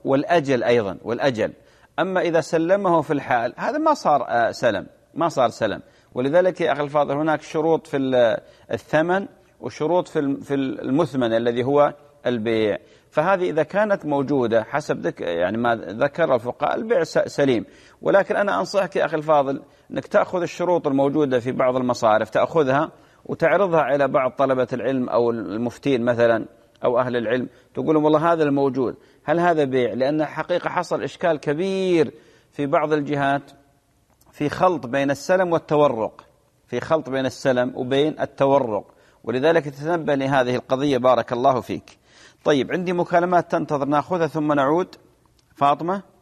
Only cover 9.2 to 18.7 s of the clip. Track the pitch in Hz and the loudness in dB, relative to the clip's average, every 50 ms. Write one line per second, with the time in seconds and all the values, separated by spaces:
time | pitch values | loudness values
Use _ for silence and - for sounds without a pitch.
9.2 | 202 - - _ _ _ _ - - 123 - - 151 156 175 180 170 - - 160 | -4 -6 -14 _ _ _ _ -14 -14 -12 -8 -4 -2 0 0 0 0 -2 -2 -2
10.2 | 147 139 139 - - - 139 143 135 131 117 - - 131 131 143 170 117 - 131 | -2 -2 -4 -4 -6 -4 -4 -2 -2 -4 -6 -6 -4 -2 0 0 0 0 0 -2
11.2 | 123 113 113 113 117 120 120 120 120 131 143 147 147 147 139 - - - _ _ | -2 0 0 0 0 0 0 0 0 2 4 4 4 2 2 -4 -20 -20 _ _
12.2 | - 123 123 117 107 117 113 110 110 104 92 - - _ _ _ _ _ - 151 | -4 -4 -2 -2 -2 -2 0 0 0 0 -2 -4 -6 _ _ _ _ _ -2 0
13.2 | 156 180 196 180 180 180 165 156 151 - - 196 214 208 196 - - 147 147 139 | 0 2 2 0 0 -2 0 -2 -2 -2 0 -2 0 0 0 -2 -2 -2 -2 -2
14.2 | 139 123 147 135 123 113 113 113 107 - - 143 - - 143 - - 170 - - | 0 0 0 0 0 2 2 0 0 0 -6 -6 -4 -4 -6 -4 -4 -8 -6 -6
15.2 | 98 85 85 82 87 92 107 113 120 120 117 110 - 85 95 117 139 143 - - | -6 -6 -2 -2 -2 -2 -2 -2 0 -2 -2 -2 -4 -10 -4 -2 -2 -2 0 -2
16.2 | 165 156 135 117 110 120 - - 143 - - - 240 220 233 180 160 - - 165 | 0 0 0 0 -2 -4 -8 -4 -4 -4 -2 -4 -2 -2 0 0 -2 0 -2 -2
17.2 | - 117 - - 143 135 123 104 95 - - - - - - - - 151 - 196 | -2 -2 -2 0 2 2 2 0 -2 -6 -16 -20 -20 -20 -18 -8 -2 2 2 2
18.2 | 185 - 202 - 202 202 185 185 190 - | 2 2 0 -2 0 0 -2 -2 -4 -2